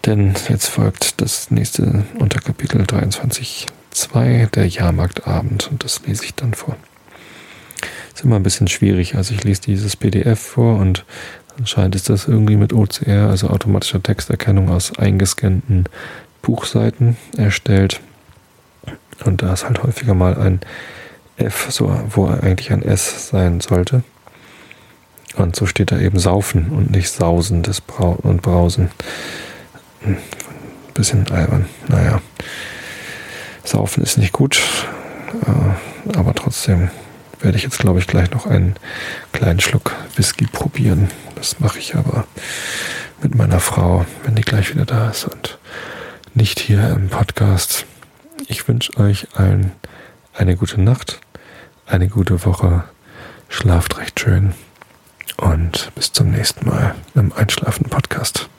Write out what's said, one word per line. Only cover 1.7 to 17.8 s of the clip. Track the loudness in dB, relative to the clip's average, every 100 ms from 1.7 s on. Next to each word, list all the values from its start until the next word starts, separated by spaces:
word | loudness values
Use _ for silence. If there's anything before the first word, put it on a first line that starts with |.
| 0 2 2 -2 0
Unterkapitel | 0 0 -4 -6 -2 0 2
dreiundzwanzig | 0 0 -2 -4 -4 -8 -10 -12 -14 _
zwei, | -8 -2 2 4 4 2
der | 2 0
Jahrmarktabend, | 2 0 2 0 -2 -2 -2 0 -4 -4
und | -6
das | -6 -8 -4
lese | -6
ich | -6
dann | -6 -4
vor. | -4 -6 -10 -12 _ -20 -20 -20 -20 -20 -20 -18 -14 -12 -14 -18
Ist | -2
immer | 2 4
ein |
bisschen | 2 2 0
schwierig, | 2 2 2 2
also | -2 -2
ich | -2
lese | 0 0
dieses | 0 -2 -2
P | -2 0
D | 2
F | 2 0
vor | -2 0 2 4
und | 2 0 -4 -18 -18 -20 _ -8
anscheinend | -4 0 0
ist | 0 0
das | 0 2
irgendwie | 4 4 4
mit | 4
O | 4 2
C | 0
R, | 0 4 4
also | 2 2
automatischer | 0 2 0 0 -2
Texterkennung | 0 -2 -2 -2 2 4 4
aus | 2 -2 0
eingescannten | 2 4 2 2 0 0 2 2 2 -4 -16 -18 -20 _
Buchseiten, | -2 -2 0 2 2 4 2 2 -4 0
erstellt. | 0 2 2 4